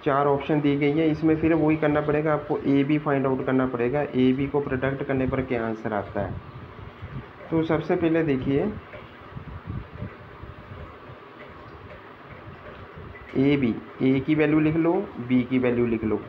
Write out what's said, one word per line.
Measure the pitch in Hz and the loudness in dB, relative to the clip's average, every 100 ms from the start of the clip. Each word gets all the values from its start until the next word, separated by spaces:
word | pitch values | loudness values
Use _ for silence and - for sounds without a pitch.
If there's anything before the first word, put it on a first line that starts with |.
चार | 151 135 143 | 2 2 4
option | 143 - 151 | 2 2 2
दी | 143 143 | 4 4
गई | 143 | 2
हैं, | 147 160 | 4 2
इसमें | 156 160 156 | 4 2 4
फिर | 160 | 4
वही | 165 156 156 | 4 4 4
करना | 151 151 | 2 2
पड़ेगा | 151 147 156 | 2 2 2
आपको, | 151 - 151 | 0 0 -2
ए | - 139 | 2 4
B | 143 151 | 4 2
find | 151 139 135 | 2 2 2
out | 131 135 | 0 2
करना | 131 131 | 2 2
पड़ेगा, | 127 120 143 | 0 0 0
ए | 143 127 127 | 0 4 4
B | 131 139 | 4 0
को | 147 | 0
predict | 139 131 135 135 143 | 0 0 -2 -2 -2
करने | 131 131 | 0 0
पर | 131 | 0
क्या | 131 120 113 | -2 -2 -2
answer | 110 117 | -4 -2
आता | 104 98 101 | -2 -2 -4
है। | 98 - - - - - - - - - - - - | -4 -6 -12 -14 -16 -16 -16 -14 -12 -12 -12 -18 -2
तो | 160 | -2
सबसे | 160 156 - 175 | 2 0 0 0
पहले | 170 160 | 2 2
देखिए | 160 131 131 139 196 - - - - - - - - - - - - - - - - - - - - - - - - - - - - - - - - - - - - - - - - - - - - - - - | 2 0 2 0 0 -6 -14 -16 -18 -18 -16 -14 -12 -14 -10 -10 -10 -12 -12 -12 -18 -18 -16 -16 -16 -16 -16 -16 -18 -18 -20 -20 -18 -18 -20 -18 -18 -18 -20 -20 -20 -18 -16 -16 -16 -16 -16 -16 -16 -16 -6 2
A | 139 143 | 4 4
B, | 123 - - - | 2 -2 -8 -2
ए | 131 135 | 2 2
की | 135 | 2
value | 151 151 156 | 2 4 4
लिख | 156 160 | 4 2
लो, | 165 185 208 - 123 | 2 0 -2 -10 2
B | 127 120 | 2 4
की | 131 | 2
value | 127 120 120 | 2 2 2
लिख | 113 | 0
लो। | 110 104 | 0 -2